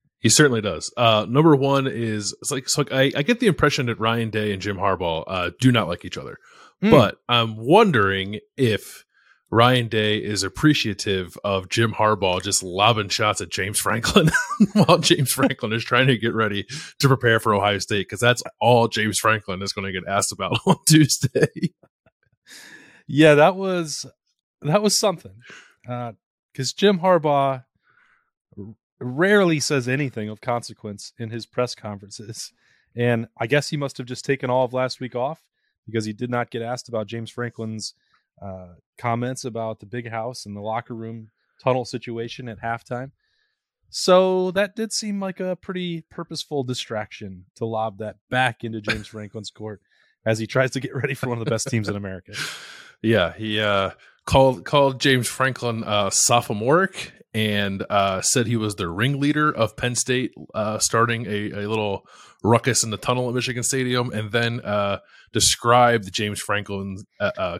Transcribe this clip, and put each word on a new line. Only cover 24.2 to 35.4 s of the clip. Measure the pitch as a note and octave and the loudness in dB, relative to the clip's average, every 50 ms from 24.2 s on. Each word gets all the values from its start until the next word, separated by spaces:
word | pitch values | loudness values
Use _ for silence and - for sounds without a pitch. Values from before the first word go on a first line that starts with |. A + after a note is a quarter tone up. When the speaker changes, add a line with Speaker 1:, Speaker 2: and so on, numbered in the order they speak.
| _ _ _ _ _ _ _ _ | _ _ _ _ _ _ _ _
Speaker 2:
that | - C#3+ D#3+ G#3 | -4 0 0 2
was | G#3+ G#3 - - | 2 2 2 2
something. | A3+ G3+ F3+ - - G2 G2 A2+ B2 - - - - _ _ _ _ A#2+ | 2 0 0 -2 -10 -20 -20 -20 -20 -20 -20 -20 -20 _ _ _ _ -10
Uh, | B2 B2 A#2+ A#2 G#2+ _ _ _ _ _ _ _ _ | -8 -8 -8 -10 -10 _ _ _ _ _ _ _ _
'cause | - C3 - - | -6 -6 -6 -2
Jim | - G3 G3+ G3+ E3 | 2 4 4 4 4
Harbaugh | E3+ F#3+ F3+ E3 D3 D3+ C#3+ C#3 C#3 C#3 C3+ C3 - _ _ _ _ _ _ _ _ _ _ _ _ _ _ _ _ _ _ - | 4 4 4 4 4 2 2 4 2 2 0 -4 -8 _ _ _ _ _ _ _ _ _ _ _ _ _ _ _ _ _ _ -16
r-, | G2 A2 G#2+ _ _ _ _ _ | -16 -16 -16 _ _ _ _ _
rarely | B2 B2 B2+ C#3+ F3+ G3 G#3 G3+ F#3+ F3 D#3+ D3 | -10 -6 0 2 4 4 6 6 6 4 2 0
says | - - D3+ C3+ A#2 B2 | 0 0 0 0 0 0
anything | C3 D3 D3 B2 - A#2 G#2+ G#2+ | -2 -2 -2 -4 -4 -6 -8 -8
of | G#2+ - | -10 -8
consequence | - B2+ A#2+ A#2+ - - A2 - - G#2 G2+ G2+ - - _ - | -4 -4 -4 -4 -4 -10 -16 -14 -12 -12 -12 -12 -16 -20 _ -12
in | A#2 A2 | -10 -8
his | A#2 A#2 G#2+ | -8 -10 -12
press | - _ - B2 A#2 - | -6 _ -4 -2 -2 -4
conferences. | - - G#2+ G#2 G2 G2+ G2 - - G#2+ G#2 A2+ - - - _ _ _ _ _ _ _ _ _ | -10 -10 -10 -10 -10 -14 -18 -18 -16 -14 -14 -14 -14 -14 -16 _ _ _ _ _ _ _ _ _
And | A#2 A#2+ B2 A#2+ A2+ A2+ - _ - | 0 2 2 2 0 -2 -8 _ -8
I | A#2+ | -2
guess | A#2 C#3 D3 - - | 0 0 0 0 -2
he | E3 D3 | -6 -6
must | C#3+ B2+ - | -6 -6 -8
have | - B2+ | -10 -12
just | A#2+ B2+ - - | -10 -12 -8 -2
taken | - C#3 C3 C#3 B2 | -2 -2 -2 0 0
all | B2 C3 C3 | 0 0 0
of | A#2+ B2+ | 0 -2
last | B2+ B2+ B2 - - | -4 -4 -4 -4 -8
week | C3 A#2 - | -10 -8 -6
off | A#2+ B2 C#3+ D#3+ - | -6 -6 -6 -6 -10